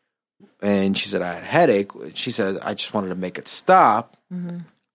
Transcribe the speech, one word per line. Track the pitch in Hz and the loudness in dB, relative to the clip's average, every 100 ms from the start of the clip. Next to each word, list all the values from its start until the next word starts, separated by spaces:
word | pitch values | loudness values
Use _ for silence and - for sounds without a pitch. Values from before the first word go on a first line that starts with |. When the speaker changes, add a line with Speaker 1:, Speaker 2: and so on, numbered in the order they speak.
| _ _ _ _ _ _ | _ _ _ _ _ _
Speaker 1:
and | 101 101 98 95 | 0 2 2 0
she | - | -2
said, | 95 | -4
"I | 87 | -4
had | 87 | -6
a | - | 0
headache." | 139 165 101 98 - 73 - | 4 6 4 0 -8 -14 -8
She | 127 | -6
said, | 120 98 95 | -2 -2 -4
"I | - | -6
just | 104 - | -8 -4
wanted | 107 95 | -4 -4
to | 90 | -6
make | 92 - | -6 -8
it | - | -8
stop." | - - 185 135 107 - _ _ | -4 4 6 6 4 -2 _ _
Speaker 2:
Mm-hmm. | 180 175 175 160 _ _ | -10 -10 -12 -16 _ _